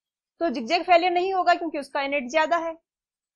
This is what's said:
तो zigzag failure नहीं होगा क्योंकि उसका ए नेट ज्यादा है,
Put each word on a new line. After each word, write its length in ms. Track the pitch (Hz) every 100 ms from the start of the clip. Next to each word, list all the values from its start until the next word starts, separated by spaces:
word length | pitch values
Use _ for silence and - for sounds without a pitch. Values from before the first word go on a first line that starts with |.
| _ _ _ -
तो 80 | 339
zigzag 340 | 254 226 339
failure 280 | 330 339 359
नहीं 220 | 349 370
होगा 200 | 381 349 349
क्योंकि 240 | 330 311
उसका 220 | 269 294
ए 60 | 277
नेट 220 | 285 247
ज्यादा 260 | 311 311 339
है, 140 | 330 320 _ _ _ _ _